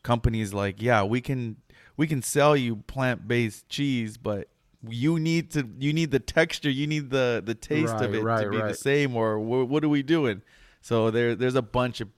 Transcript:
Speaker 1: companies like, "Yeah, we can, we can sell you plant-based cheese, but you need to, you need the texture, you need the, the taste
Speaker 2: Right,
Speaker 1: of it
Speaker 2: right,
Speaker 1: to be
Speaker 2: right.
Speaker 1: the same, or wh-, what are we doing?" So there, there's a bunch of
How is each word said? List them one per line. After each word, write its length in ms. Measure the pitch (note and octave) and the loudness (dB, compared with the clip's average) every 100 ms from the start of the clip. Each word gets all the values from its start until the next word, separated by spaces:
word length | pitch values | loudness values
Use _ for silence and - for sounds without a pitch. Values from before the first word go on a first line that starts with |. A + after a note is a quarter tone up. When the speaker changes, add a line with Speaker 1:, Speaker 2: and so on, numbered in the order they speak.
Speaker 1:
companies 500 | - A#2+ A2+ A2 G#2 | 0 0 2 0 -2
like, 300 | G2+ G2 G2+ | -2 -4 -2
"Yeah, 220 | A#2 A2+ | 2 4
we 160 | G2 B2 | 4 0
can, 360 | A#2+ C3 A#2 G#2+ _ - - - | -2 -4 -6 -10 _ -20 -16 -4
we 100 | D#3 | -2
can 140 | C#3+ | -2
sell 340 | - D3 C#3+ C#3+ | 0 4 4 4
you 200 | B2 G#2+ | 2 -4
plant-based 920 | - C3+ C3 A#2+ G#2 A#2+ A2+ - _ | -8 -2 -2 -2 0 0 0 -4 _
cheese, 480 | - C#3+ B2 A2 A2 | -2 0 0 -4 -6
but 320 | A2 G2+ - _ _ _ A2+ | -6 -6 -8 _ _ _ -12
you 320 | A#2 C#3+ E3 | -2 0 2
need 320 | D#3+ E3 D#3+ | 2 0 0
to, 160 | D3+ A#2+ A#2 | -4 -4 -4
you 140 | C#3+ | 0
need 180 | D#3 D#3+ | 0 2
the 80 | C3 | 0
texture, 520 | - - D#3+ - D3 | 0 0 0 0 -2
you 180 | C3 D3 | 0 -2
need 220 | D3+ C#3 | -2 -2
the, 300 | C3+ B2 A2+ G#2 | 0 2 0 -4
the 80 | |
taste 380 | A2 - D3+ A#2 | -8 -2 -2 0
Speaker 2:
Right, 100 | A2+ | 0
Speaker 1:
of 100 | G#2+ A2 | 0 0
it 60 | |
Speaker 2:
right, 180 | A2 A2+ | 0 0
Speaker 1:
to 80 | G#2 | 0
be 60 | G#2+ | -2
Speaker 2:
right. 100 | G#2+ | -4
Speaker 1:
the 60 | |
same, 400 | - C#3 C#3+ C#3 | -2 0 2 2
or 240 | A#2 A2 G#2+ | 0 0 0
wh-, 300 | A2 B2+ B2+ | 0 0 0
what 140 | D3+ | 0
are 40 | D3+ | 2
we 140 | D3 | 0
doing?" 400 | C3+ E3 C3+ F#2+ _ _ - _ | 2 2 2 -2 _ _ -20 _
So 320 | - A#2 A2 | -2 2 4
there, 240 | A2+ A#2+ A2 | 4 2 2
there's 180 | B2+ | 0
a 80 | C3 | 0
bunch 380 | A2 B2 B2 - | 0 -2 -2 -6
of 80 | G#2 | -12